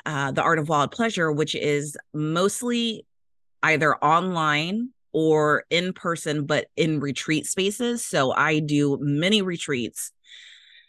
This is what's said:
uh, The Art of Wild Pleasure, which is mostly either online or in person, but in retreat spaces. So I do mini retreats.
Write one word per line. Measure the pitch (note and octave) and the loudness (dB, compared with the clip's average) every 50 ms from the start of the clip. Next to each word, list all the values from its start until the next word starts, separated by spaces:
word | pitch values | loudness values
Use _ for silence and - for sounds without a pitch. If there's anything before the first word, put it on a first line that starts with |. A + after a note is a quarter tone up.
| - | -8
uh, | - D#3 C#3 C#3 C3+ | -6 -4 -2 -2 -2
The | C3+ - | 0 0
Art | - D#3+ E3 | 2 2 2
of | D#3+ D3+ D#3+ | 2 2 2
Wild | D#3+ C#3+ C#3 - | 2 2 2 0
Pleasure, | - - A3+ A3+ A3 F#3+ E3 D#3+ | 0 -2 -2 -2 0 0 0 0
which | D3+ D3 D#3 D3+ - | 2 0 -2 -2 -2
is | - - D3 D3 D3 D3 D3+ D3 - - _ - | -2 -2 0 0 0 -2 -6 -10 -14 -18 _ -6
mostly | D3+ D3+ D#3 D#3+ E3+ F#3 G3+ - - B3 A#3+ A#3+ A#3+ A#3 A#3 G#3+ G#3 - _ _ _ _ _ _ _ _ _ _ _ | -4 -2 -2 0 0 0 0 0 -2 -4 -2 -2 -2 -2 -2 -4 -8 -14 _ _ _ _ _ _ _ _ _ _ _
either | - D#3 D#3+ C#3+ D#3 D3 C3+ | 2 2 2 4 4 2 2
online | - - D3 D#3+ E3+ F3+ F#3 F3+ E3 D#3 D3+ D3 D3 D#3 F3 G3 A3+ A#3+ C4 - _ _ _ - | 2 4 4 4 4 2 0 -2 0 0 2 2 0 0 -2 -4 -4 -4 -6 -10 _ _ _ 0
or | D#3 D#3+ D#3+ D#3 D3+ D3+ D3+ D3 - - _ | 2 4 4 4 4 4 4 2 2 0 _
in | D#3 E3+ F3+ F#3 F3+ | -2 0 0 -2 -6
person, | - - F3 E3+ D#3 - D#3+ D3 D3+ C#3+ | -4 -4 -4 -4 -2 -4 -4 -2 -2 0
but | C#3+ D3+ C3 - - _ | 0 0 0 -2 -4 _
in | - E3 E3 D#3 D3 | 0 0 0 0 -2
retreat | C3+ C#3 B2+ - - - D#3 D3+ - | -2 -4 -6 -6 -2 -2 -2 -2 -2
spaces. | - - F#3+ F#3 G3 G#3 - A#3+ A#3+ A#3+ A#3 - | -4 -4 -2 -2 -2 -2 -2 -4 -4 -2 -4 -6
So | - - D#3 C3+ B2+ | -2 0 0 2 2
I | - - C#3 D#3 D#3+ D#3 | 2 2 2 2 2 0
do | D#3 D3 D3 D3 D3 C#3+ C#3 B2 | 0 0 2 2 2 2 0 0
mini | C#3 C#3+ C#3+ D3 E3+ F#3+ A3 G#3+ | 0 -2 0 0 2 2 2 2
retreats. | F#3+ F#3 F3 E3 - - C#3+ B2 A#2 - - - - - _ _ _ _ - - - - - - - - - - _ | 2 -2 -4 -6 -6 -4 -4 -4 -4 -6 -8 -12 -14 -14 _ _ _ _ -20 -20 -20 -20 -20 -20 -20 -20 -20 -20 _